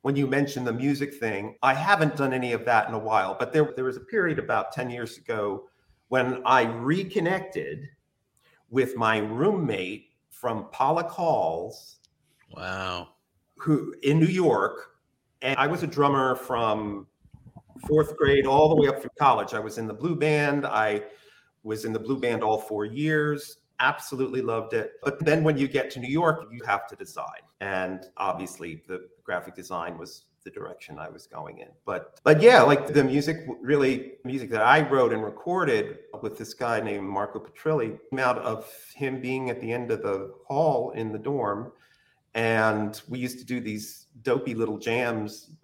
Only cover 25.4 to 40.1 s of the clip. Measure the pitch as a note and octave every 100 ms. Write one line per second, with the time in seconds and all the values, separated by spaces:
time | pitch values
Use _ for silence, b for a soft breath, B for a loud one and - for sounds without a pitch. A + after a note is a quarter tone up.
25.4 | D#3+ C#3+ C#3 C3+ - C3 B2 D3+ E3+ D#3
26.4 | - A#2+ A#2 G2+ - G#2 F#2+ D#2 C2+ -
27.4 | _ _ G2 F#2 F#2 F#2 - - G2 F#2
28.4 | F#2 - E2+ D#2+ - F#2 - _ - F2
29.4 | E2+ F2+ F2+ F2+ E2+ E2 F2 - _ _
30.4 | - - E2 - - D2+ D#2 D#2 - D2+
31.4 | D#2 - - _ - F#2 - _ - D#3
32.4 | A3+ B3 C3 C#3+ - D3 C3+ C#3 C#3+ D#3+
33.4 | C3 A#2 A#2+ C#3+ C3+ B2+ - - B2+ C3+
34.4 | A2 G#2+ A2+ D3 C#3+ C3+ A#2+ A2 G#2+ -
35.4 | F3 F3+ D#3+ A2 - - - - A2 -
36.4 | G#2+ - A#2+ A2+ G#2+ G2+ G2 G2 G#2 A2
37.4 | - - D#3 D#3 A2+ - - C3 B2+ B2
38.4 | B2 A2 - - - - C#3 C3 B2+ C3
39.4 | B2+ A#2 A2+ A#2+ A#2+ A2 A2